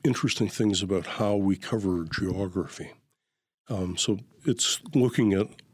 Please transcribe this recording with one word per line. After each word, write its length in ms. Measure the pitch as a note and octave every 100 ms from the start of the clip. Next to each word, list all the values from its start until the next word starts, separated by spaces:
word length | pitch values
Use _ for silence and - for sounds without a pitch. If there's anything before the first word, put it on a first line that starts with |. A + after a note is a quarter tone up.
interesting 440 | D3 A#2+ B2+ - G#2
things 360 | - G#2+ F#2+
about 240 | G2 F#2 -
how 280 | - G#2 G#2
we 200 | G2 F#2
cover 500 | - A#2 G2 F2 E2
geography. 800 | - F#2+ F#2 F#2+ F#2 D#2 - - - _ _ _ _ _ _ -
Um, 280 | G2 F2+ -
so 220 | - G2+ - _ -
it's 360 | - - - -
looking 400 | C3+ B2 - G#2+
at 140 | F#2+ G#2 - _